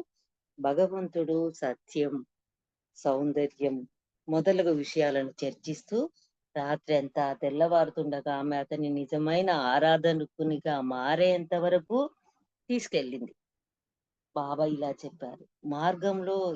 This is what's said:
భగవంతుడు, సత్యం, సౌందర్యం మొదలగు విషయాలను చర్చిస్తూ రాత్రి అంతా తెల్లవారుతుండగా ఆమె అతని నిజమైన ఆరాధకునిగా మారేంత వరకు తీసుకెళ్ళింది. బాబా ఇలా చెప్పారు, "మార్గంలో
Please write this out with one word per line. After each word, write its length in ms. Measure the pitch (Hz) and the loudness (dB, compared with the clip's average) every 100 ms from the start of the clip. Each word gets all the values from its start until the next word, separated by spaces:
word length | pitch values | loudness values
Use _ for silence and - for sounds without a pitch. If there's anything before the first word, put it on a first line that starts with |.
| 349 _ _ _ _ - | -4 _ _ _ _ -6
భగవంతుడు, 800 | 139 143 185 190 180 170 160 160 165 | 0 2 2 0 -4 -2 0 0 0
సత్యం, 640 | 160 139 123 _ 160 147 135 123 _ _ _ _ _ _ - | -2 -6 -6 _ -2 -2 -2 -8 _ _ _ _ _ _ -6
సౌందర్యం 800 | - 135 147 147 143 - 139 135 123 _ _ _ - | -2 0 0 0 -2 -2 -2 -2 -6 _ _ _ -4
మొదలగు 440 | 160 160 185 175 | 0 4 4 4
విషయాలను 580 | 151 143 - 147 139 135 - | 2 0 0 2 2 -2 -4
చర్చిస్తూ 640 | 139 120 - 151 - 214 311 - _ _ _ - | -8 -6 -8 -10 -4 -4 -4 -6 _ _ _ -8
రాత్రి 380 | 143 151 - 151 | -4 -4 0 0
అంతా 280 | 135 - 143 | 0 -2 -2
తెల్లవారుతుండగా 1000 | 135 143 143 165 170 156 - 151 143 143 | -2 -2 2 4 4 2 0 -4 -4 -2
ఆమె 220 | 139 143 143 | -2 -2 -2
అతని 340 | 139 151 147 | -4 -4 -2
నిజమైన 600 | 143 139 156 151 165 190 165 127 | -4 -2 -2 0 2 2 2 2
ఆరాధకునిగా 1080 | 131 156 160 165 160 151 - 160 151 160 147 131 | 4 4 4 4 0 -2 -4 -2 -2 -2 -2 -2
మారేంత 680 | 127 131 160 180 180 170 175 | -2 0 2 4 2 0 -2
వరకు 420 | 175 175 165 233 294 - _ _ _ _ - | 2 2 2 -2 -2 -6 _ _ _ _ -6
తీసుకెళ్ళింది. 640 | 240 - 160 131 123 117 - _ _ _ _ _ _ _ _ _ - | -4 -2 -4 -4 -6 -12 -14 _ _ _ _ _ _ _ _ _ -6
బాబా 280 | 143 143 156 | -4 0 0
ఇలా 220 | 147 143 | 0 -4
చెప్పారు, 540 | 135 143 - 127 127 - _ 147 | -6 -10 -12 -12 -14 -20 _ -6
"మార్గంలో 680 | 143 165 180 190 190 185 196 185 | -2 0 0 -2 -2 -2 -2 -2